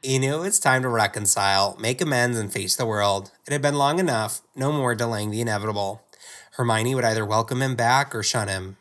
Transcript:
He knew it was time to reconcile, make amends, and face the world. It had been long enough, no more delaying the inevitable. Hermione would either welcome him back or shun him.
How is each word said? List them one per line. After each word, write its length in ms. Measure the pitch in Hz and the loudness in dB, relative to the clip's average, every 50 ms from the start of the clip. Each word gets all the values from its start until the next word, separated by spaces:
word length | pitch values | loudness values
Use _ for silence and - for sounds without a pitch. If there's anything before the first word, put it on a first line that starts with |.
He 160 | - 131 131 131 | -2 0 0 2
knew 180 | 131 135 143 | 2 0 0
it 40 | 156 | -2
was 200 | 170 196 - - | -2 0 0 2
time 220 | - 147 131 131 127 | 4 4 2 4 2
to 40 | 127 | 0
reconcile, 880 | 120 113 107 98 - 110 104 98 - - 98 98 98 98 98 101 95 95 | 2 2 2 2 0 -2 0 0 2 2 2 2 4 4 2 2 0 -2
make 220 | 107 117 131 127 | -2 -2 0 0
amends, 380 | 180 156 139 123 120 120 120 113 | -2 0 2 2 2 2 0 -2
and 160 | 107 98 - | -4 -4 -4
face 200 | 113 95 92 - - | -6 -2 -2 -2 -2
the 80 | 127 | 0
world. 460 | 113 107 104 101 101 98 98 95 - _ _ _ | -2 0 2 2 2 2 0 -2 -8 _ _ _
It 60 | - | -4
had 100 | 143 147 | -4 0
been 140 | 139 147 147 | 0 0 2
long 240 | 143 139 139 156 175 | 4 2 2 2 2
enough, 420 | 190 165 127 113 110 107 - - _ _ _ | 2 2 2 0 0 -2 -4 -6 _ _ _
no 160 | 127 131 139 | -2 -2 0
more 240 | 151 147 135 123 120 | 0 0 0 0 0
delaying 340 | 107 120 117 117 104 104 107 | 0 0 -2 -2 -2 -2 -2
the 120 | 104 110 | -2 -2
inevitable. 640 | 120 117 107 104 101 107 107 104 101 98 104 107 _ _ - - - - - - - _ - | -2 -2 -2 -2 -2 -4 -2 -2 -4 -4 -6 -8 _ _ -20 -20 -20 -20 -20 -20 -20 _ -6
Hermione 420 | - 123 117 113 110 110 123 135 | -4 0 0 2 0 0 0 0
would 80 | 131 120 | 0 0
either 220 | 113 110 110 107 | 0 0 0 -2
welcome 360 | 101 107 110 110 - 131 123 | 0 0 -2 0 -2 -2 -2
him 140 | 135 131 131 | -2 -2 0
back 400 | 113 117 117 123 135 143 139 - | 0 2 4 4 2 2 0 -4
or 80 | 117 101 | -4 -4
shun 240 | - - 123 107 101 | -2 -2 -2 -2 -2
him. 300 | 98 95 92 95 95 _ | -4 -6 -6 -10 -14 _